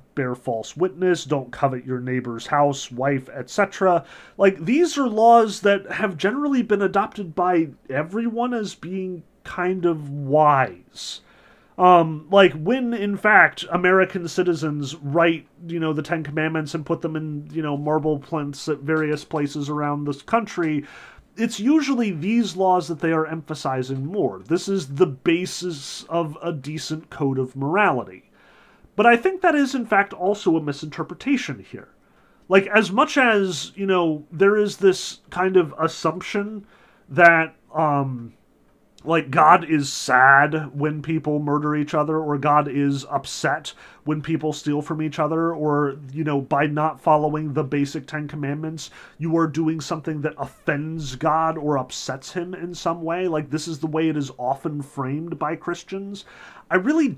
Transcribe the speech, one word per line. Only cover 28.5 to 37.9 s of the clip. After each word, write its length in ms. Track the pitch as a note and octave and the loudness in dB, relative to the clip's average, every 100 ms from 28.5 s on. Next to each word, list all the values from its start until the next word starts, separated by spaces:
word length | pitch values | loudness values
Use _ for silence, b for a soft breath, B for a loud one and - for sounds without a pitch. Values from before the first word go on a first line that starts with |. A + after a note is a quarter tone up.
| b b b b - | b b b b 2
But 80 | A#3 | 6
I 100 | A#3 | 6
think 240 | F#4 F#4+ | 2 2
that 160 | F4+ D4+ | 2 2
is, 180 | C4+ | 0
in 120 | C4 G#3+ | -2 0
fact, 260 | G3+ G3+ | 0 0
also 460 | - F#3 G#3 F3+ D#3+ | -2 -2 0 2 0
a 40 | |
misinterpretation 1000 | D3 C#3+ D3+ - D#3 E3 C4+ C4 - A2 | 0 -6 -10 -10 -10 -8 -2 -2 -2 -10
here. 280 | - G2 - _ b b b b - | -12 -16 -18 _ b b b b 2
Like, 180 | F#3+ G3 | 2 6
as 240 | G#3 F3+ | 2 4
much 260 | G#3 D4 C#4+ | 2 2 4
as, 540 | B3 G#3 F#3+ D3 - | 4 4 2 -4 -10
you 120 | - G3 | -6 0
know, 420 | F#3 E3+ D3+ - | 2 2 -2 -8
there 240 | D#3+ G3 G#3+ | 2 4 4
is 180 | G#3 - | 2 4
this 440 | F#3+ F#3 - - _ | 4 4 -4 -12 _
kind 260 | F3+ F#3 F#3 | -2 4 4
of 180 | D#3 D3 | 4 0
assumption 880 | D#3+ - E3 F3+ - G#3 G3+ G#3+ - b b b b | -4 0 -2 -2 -4 -4 -4 -8 -14 b b b b
that, 480 | C#3+ E3+ E3 D#3+ - _ | 6 6 6 0 -6 _
um, 600 | D3+ D#3 | -2 0